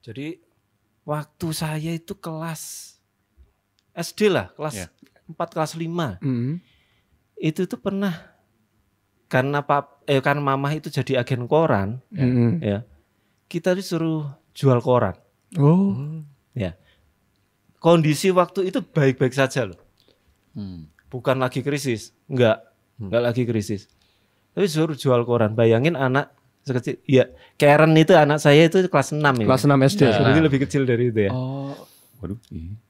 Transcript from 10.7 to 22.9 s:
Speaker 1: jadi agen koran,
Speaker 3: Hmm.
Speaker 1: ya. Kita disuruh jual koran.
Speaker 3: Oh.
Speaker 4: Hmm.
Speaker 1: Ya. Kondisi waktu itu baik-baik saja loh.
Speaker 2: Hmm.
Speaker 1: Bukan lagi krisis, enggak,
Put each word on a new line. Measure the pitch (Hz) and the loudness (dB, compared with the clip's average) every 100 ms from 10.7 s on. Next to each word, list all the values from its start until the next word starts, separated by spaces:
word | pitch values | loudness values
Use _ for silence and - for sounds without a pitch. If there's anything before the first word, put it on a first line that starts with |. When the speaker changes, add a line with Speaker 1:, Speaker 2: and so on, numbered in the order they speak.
| 151 160 | -6 -8
Speaker 1:
jadi | 143 131 131 | -6 -2 -2
agen | 120 127 120 | -2 -6 0
koran, | 151 160 110 98 127 _ | 0 2 0 -2 -8 _
Speaker 3:
Hmm. | 190 127 123 120 170 | -4 0 2 2 0
Speaker 1:
ya. | 123 101 - _ _ _ _ _ _ | -2 -4 -8 _ _ _ _ _ _
Kita | 170 185 | -6 -2
disuruh | 185 185 165 165 160 147 131 _ | -2 -4 -4 -2 -4 -6 -14 _
jual | - 139 120 | -2 2 2
koran. | 117 123 104 87 _ _ _ | 2 2 0 -4 _ _ _
Speaker 3:
Oh. | 160 143 175 196 | 0 4 4 2
Speaker 4:
Hmm. | 117 147 160 151 _ _ | -2 -8 -12 -16 _ _
Speaker 1:
Ya. | 123 92 80 _ _ _ _ _ _ _ _ _ _ | -8 -8 -8 _ _ _ _ _ _ _ _ _ _
Kondisi | 165 170 151 143 190 | 2 4 4 0 0
waktu | 180 175 196 185 | 2 0 -2 -4
itu | 262 | -4
baik-baik | 180 - 135 131 131 | -4 2 2 2 -2
saja | 131 135 135 107 | 0 -2 -2 -6
loh. | 87 _ _ _ _ _ _ _ | -10 _ _ _ _ _ _ _
Speaker 2:
Hmm. | - 98 90 78 _ _ | -14 -12 -14 -20 _ _
Speaker 1:
Bukan | 127 127 131 | -6 -2 0
lagi | 127 143 | -2 -4
krisis, | 131 143 135 110 - _ _ | -4 -4 -4 -6 -8 _ _
enggak, | 135 117 110 - _ _ | 2 4 4 -4 _ _